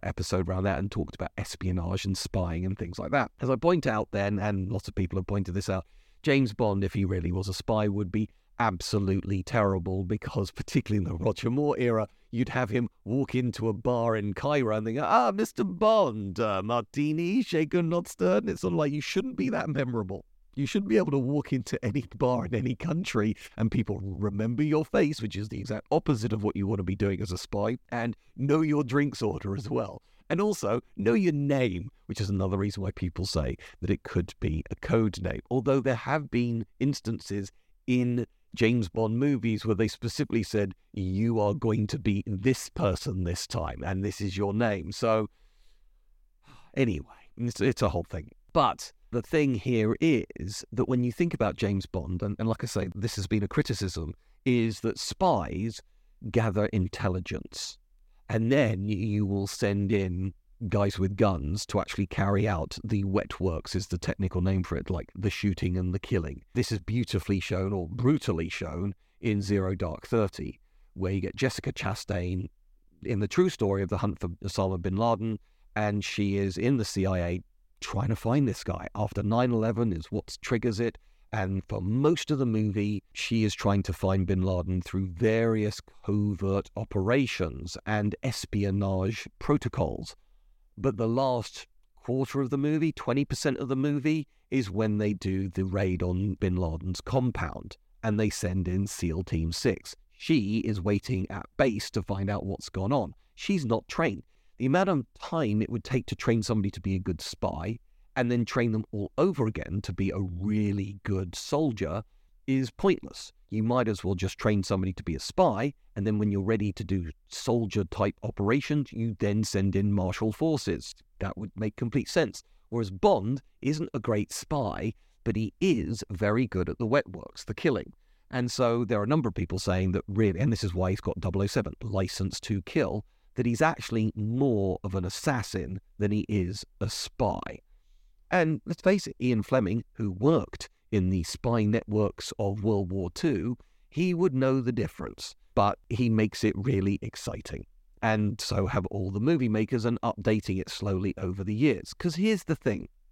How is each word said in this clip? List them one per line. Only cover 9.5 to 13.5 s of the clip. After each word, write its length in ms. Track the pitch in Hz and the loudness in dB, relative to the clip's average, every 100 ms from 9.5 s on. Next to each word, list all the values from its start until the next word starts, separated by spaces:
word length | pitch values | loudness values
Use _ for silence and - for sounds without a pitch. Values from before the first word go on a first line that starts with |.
| 120 101 95 87 92 | 2 2 2 0 -2
because, 480 | 92 104 - - 98 | -2 -2 -2 -2 -4
particularly 540 | - - 139 - 104 85 | -6 -2 0 2 0 0
in 40 | |
the 140 | 85 | 0
Roger 260 | 98 98 117 | -2 0 0
Moore 300 | 127 147 - | 0 0 2
era, 300 | 120 110 104 - _ | 2 2 0 -8 _
you'd 180 | 117 123 | -4 -2
have 200 | 127 117 | -2 0
him 200 | 120 120 - - | 0 -2 -6 -4
walk 300 | 127 135 127 | -2 0 0
into 340 | 123 | 0